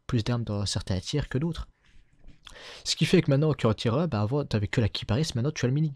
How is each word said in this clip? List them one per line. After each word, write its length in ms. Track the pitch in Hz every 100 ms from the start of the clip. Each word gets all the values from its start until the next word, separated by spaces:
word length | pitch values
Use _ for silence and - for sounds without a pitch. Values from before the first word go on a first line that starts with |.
| -
plus 160 | 123
d'armes 200 | 107 120
dans 220 | 110 101 101
certains 340 | 104 - 92
tiers 280 | - 147 -
que 100 | 127
d'autres. 300 | 165 160 - _ _ - - _ - - - - - -
Ce 120 | - -
qui 100 | 156
fait 160 | 180
que 80 | 151
maintenant, 240 | 135 156
quand 200 | 135 113
tu 140 | 104 120
iras, 200 | 123 170
bah, 140 | 104
avant, 240 | 104 143 -
t'avais 220 | 110 101
que 140 | -
la 80 | 104
Kiparis, 420 | - - 107 160 113
maintenant 160 | 135
tu 140 | - 123
as 20 |
le 60 |
mini, 180 | 143 156